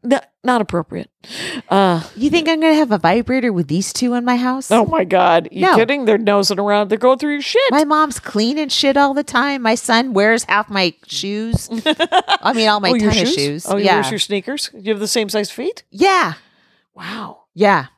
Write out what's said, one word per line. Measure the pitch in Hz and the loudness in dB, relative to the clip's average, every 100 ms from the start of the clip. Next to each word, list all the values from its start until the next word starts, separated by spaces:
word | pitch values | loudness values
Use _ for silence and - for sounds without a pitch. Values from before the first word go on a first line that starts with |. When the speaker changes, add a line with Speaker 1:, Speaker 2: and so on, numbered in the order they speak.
Speaker 1:
no, | 240 269 - _ | 0 -2 -2 _
not | 240 247 | 0 0
appropriate." | 202 170 160 175 - _ - - - 277 - | 0 -4 -6 -10 -12 _ -18 -12 -10 -12 0
Uh, | 196 190 170 - | 2 2 0 -4
Speaker 2:
You | - 277 | -4 0
think | 339 320 | 0 0
I'm | 320 | 2
gonna | 320 | 2
have | 311 277 | 2 2
a | 208 | 2
vibrator | 165 214 240 262 240 | 2 0 0 0 0
with | 185 143 | -2 -2
these | 160 196 | -2 -2
two | - 247 | -4 -2
in | 240 | -2
my | 240 247 | -2 -2
house? | 254 262 - | -2 -4 0
Speaker 1:
oh | 220 | 2
my | 208 - | 2 0
God. | 185 185 180 170 170 | 2 2 4 4 0
You | - | 0
Speaker 2:
No. | 370 269 | 2 4
Speaker 1:
kidding? | 226 285 | 2 0
They're | 233 214 | 2 2
nosing | 208 202 196 185 | 2 2 2 0
around. | 202 202 202 | 0 0 0
They're | 214 | 0
going | 254 262 | 2 2
through | 294 | -2
your | 294 | -4
shit. | - 466 539 | -2 0 2
Speaker 2:
My | 285 | 2
mom's | 302 302 311 - | 2 2 0 -2
cleaning | - 208 220 294 294 | -6 -2 -2 -2 -4
shit | - 277 277 | 0 2 2
all | 285 | 2
the | 277 | 0
time. | 294 254 285 277 | -2 -2 -2 -2
My | 226 233 | 0 -2
son | - 226 262 | 0 0 2
wears | 196 214 226 | 2 2 2
half | - 202 214 | 0 -2 0
my | 202 180 - _ | -2 -2 -4 _
shoes. | - 196 208 226 233 - | -10 -6 -6 -4 -6 -4
Speaker 1:
<laughs> | 226 311 302 339 359 - - | -4 -2 -2 0 0 0 -2
Speaker 2:
I | 202 | 0
mean, | 233 220 | 0 2
all | 208 | 2
my | 190 | 2
Speaker 1:
Oh, | 240 | 2
your | 208 | 2
Speaker 2:
tennis | 214 233 | 2 0
Speaker 1:
shoes? | |
Speaker 2:
shoes. | 311 143 147 - | 0 -2 -4 -4
Speaker 1:
Oh, | 196 | 0
he | 196 | 2
Speaker 2:
Yeah. | |
Speaker 1:
wears | 165 131 | 2 0
your | 214 | -2
sneakers? | - 202 185 285 - | -4 -4 -6 -8 -8
Do | - | -10
you | 196 | -6
have | 208 | -4
the | 208 | -2
same | 233 208 | -2 -2
size | 214 208 | -4 -6
feet? | - 302 - _ | -6 -8 -8 _
Speaker 2:
Yeah. | 196 381 370 208 151 _ _ _ _ _ | 0 2 4 0 -6 _ _ _ _ _
Speaker 1:
Wow. | - 175 220 208 - _ | -18 -14 -12 -14 -16 _
Speaker 2:
Yeah. | 170 202 180 131 | 0 2 2 -2